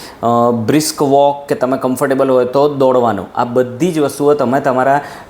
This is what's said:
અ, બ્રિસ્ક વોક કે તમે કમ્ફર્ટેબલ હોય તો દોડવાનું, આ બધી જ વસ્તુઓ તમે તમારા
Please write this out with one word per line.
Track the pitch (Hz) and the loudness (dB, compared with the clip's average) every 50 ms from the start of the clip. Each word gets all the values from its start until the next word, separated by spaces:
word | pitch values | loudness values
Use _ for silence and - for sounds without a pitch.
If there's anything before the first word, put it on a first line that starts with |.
| - - - - - | -20 -20 -12 -4 0
અ, | 117 117 117 117 120 | 0 2 2 2 2
બ્રિસ્ક | 117 113 110 110 131 156 151 - - - | 0 0 0 0 0 0 0 -2 -2 -2
વોક | 151 135 139 139 143 143 139 - - - | 0 2 4 4 4 2 0 -4 -6 -6
કે | 147 | -4
તમે | - 127 123 135 | -2 -2 -2 -2
કમ્ફર્ટેબલ | 131 - 131 131 131 147 131 135 131 135 131 | -2 -2 -4 -2 -2 0 0 0 0 2 2
હોય | 131 127 127 | 2 2 2
તો | 123 127 139 143 147 | 2 2 2 2 2
દોડવાનું, | 143 135 135 131 127 127 120 113 104 95 90 - - | 2 2 2 2 4 2 2 0 0 -2 -6 -6 -4
આ | - 123 | -4 -4
બધી | 120 120 127 127 120 120 117 156 185 | 0 0 -2 -2 -2 -2 -4 -4 -2
જ | 160 156 | 0 -2
વસ્તુઓ | 147 135 - - 143 147 147 | -2 -2 -2 0 2 2 2
તમે | 143 131 120 127 139 | 2 0 0 0 0
તમારા | 131 139 123 127 127 135 139 143 - - - - - | 0 0 0 2 2 2 0 0 -2 -6 -16 -18 -14